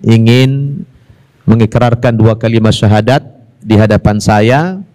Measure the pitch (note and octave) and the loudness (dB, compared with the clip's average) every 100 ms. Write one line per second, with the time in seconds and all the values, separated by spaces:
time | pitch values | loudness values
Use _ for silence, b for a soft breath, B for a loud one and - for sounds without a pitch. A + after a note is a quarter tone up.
0 | - A2+ A2+ B2 C3 C#3 C#3 C#3+ - b | 0 2 2 2 2 -2 -6 -10 -14 b
1 | b b b b - A2+ A2 A#2+ A#2+ A#2 | b b b b -2 0 0 0 0 0
2 | B2+ A2+ A2 A2 A#2 A2+ A2 - G#2+ G#2+ | -2 0 0 0 -2 0 0 0 0 0
3 | A2 C#3 - - _ _ - G#2+ G#2+ G#2+ | 0 -2 -4 -20 _ _ -2 2 2 2
4 | - G#2 G#2 G#2+ A2 C3 F3 F#3+ G3 | 0 -2 0 0 2 0 -2 -8 -16